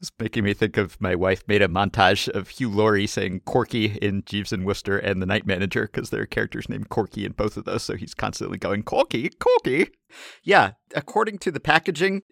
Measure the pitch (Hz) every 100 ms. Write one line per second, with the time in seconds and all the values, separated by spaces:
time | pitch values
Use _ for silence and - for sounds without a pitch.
0 | - - 110 120 101 104 107 113 92 -
1 | 95 90 92 95 - 104 98 87 98 -
2 | 92 101 - - - - 127 101 107 104
3 | 104 - 98 92 - 131 117 120 107 104
4 | 101 98 - 104 98 104 92 98 - 98
5 | - 95 92 107 - 92 95 117 107 -
6 | - 107 104 - 107 110 - 104 104 -
7 | 101 - 98 - 107 107 - 101 - 98
8 | - - 107 - 101 98 87 101 107 -
9 | - 117 143 - 494 494 - 135 - _
10 | _ - - - - 196 101 98 _ -
11 | - 208 226 202 - 165 - 156 - 151
12 | 190 196 -